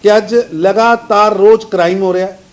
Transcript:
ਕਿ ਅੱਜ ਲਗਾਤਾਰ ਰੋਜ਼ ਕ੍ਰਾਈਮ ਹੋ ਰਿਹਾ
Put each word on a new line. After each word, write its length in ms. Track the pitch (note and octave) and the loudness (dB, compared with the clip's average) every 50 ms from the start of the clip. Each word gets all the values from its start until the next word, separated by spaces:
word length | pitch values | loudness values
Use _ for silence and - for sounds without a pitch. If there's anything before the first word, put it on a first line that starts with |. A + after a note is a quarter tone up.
| - | 2
ਕਿ 120 | G3+ G#3 | 2 2
ਅੱਜ 180 | A3 G#3 F#3 A3+ A#3+ A#3+ - E3 | 2 0 0 -2 -2 -2 -4 -8
ਲਗਾਤਾਰ 800 | D#3 E3+ F#3+ G3 G#3+ A3+ A#3 A#3 A#3 A#3 - A3 G3+ G#3 G#3+ G#3 | -4 -2 -2 0 0 0 0 0 -2 -2 -2 0 0 0 0 0
ਰੋਜ਼ 280 | F#3+ G3 G#3+ A3+ G#3+ - | 2 4 4 4 2 0
ਕ੍ਰਾਈਮ 360 | - - F#3+ E3+ F3 F#3 F#3+ | -6 -4 -2 -2 -2 -2 -2
ਹੋ 120 | G3 F#3 F3+ | -4 -2 -2
ਰਿਹਾ 140 | F#3 F#3 G3 F#3+ - _ _ | -4 -4 -6 -10 -16 _ _